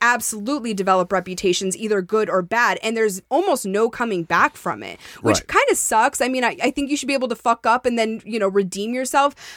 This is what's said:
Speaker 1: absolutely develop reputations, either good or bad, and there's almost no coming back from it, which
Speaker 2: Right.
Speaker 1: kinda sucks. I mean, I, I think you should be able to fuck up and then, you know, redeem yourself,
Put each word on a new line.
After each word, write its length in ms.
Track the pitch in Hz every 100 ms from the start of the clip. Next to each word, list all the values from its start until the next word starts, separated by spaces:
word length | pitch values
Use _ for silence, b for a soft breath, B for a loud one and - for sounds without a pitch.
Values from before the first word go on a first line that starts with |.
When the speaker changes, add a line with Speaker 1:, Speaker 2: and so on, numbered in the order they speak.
Speaker 1:
absolutely 720 | 233 240 220 214 202 285 226
develop 360 | 202 190 190 180
reputations, 640 | 190 185 180 196 180 190 -
either 240 | 220 208
good 280 | 180 214 208
or 120 | 185
bad, 380 | 175 226 233 185
and 140 | 226 226
there's 240 | 220 190 -
almost 360 | 277 381 285 196
no 240 | 196 226
coming 340 | - 233 190
back 340 | 165 170 277 -
from 260 | - 110
it, 160 | 98 85 B B
which 160 | 113 104
Speaker 2:
Right. 100 | -
Speaker 1:
kinda 280 | 403 539 403
sucks. 440 | - 226 247 -
I 80 | 247
mean, 160 | 262
I, 140 | 240 -
I 80 | 247
think 200 | 285 277
you 60 | 285
should 100 | 254
be 60 |
able 160 | 269 254
to 60 | 233
fuck 300 | 240 233 240
up 200 | 240 247
and 120 | 233
then, 240 | 220 220 -
you 140 | 220
know, 100 | 196
redeem 440 | 196 190 190 214
yourself, 400 | 247 254 285 285 B B